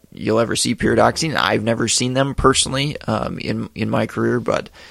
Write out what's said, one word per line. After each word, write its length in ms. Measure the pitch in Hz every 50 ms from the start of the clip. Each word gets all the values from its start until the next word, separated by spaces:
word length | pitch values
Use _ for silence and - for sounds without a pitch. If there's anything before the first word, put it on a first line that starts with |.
| _ _
you'll 280 | - - - - 107 113
ever 160 | 117 - -
see 180 | - - 120 120
pyridoxine. 640 | - - 117 113 110 110 117 113 - - 160 131
I've 280 | 65 58 95 110 113 107
never 260 | 113 117 113 123 110
seen 240 | - - 127 127 127
them 200 | 131 135 139 131
personally, 680 | - - 135 135 - - - 135 131 139 151 - -
um, 360 | - - 110 104 123 - 90 -
in, 300 | - - - 113 113 - -
in 140 | - 110 110
my 180 | 113 117 110 107
career, 320 | - 113 113 117 117 123
but, 300 | 113 - - - - - - - - -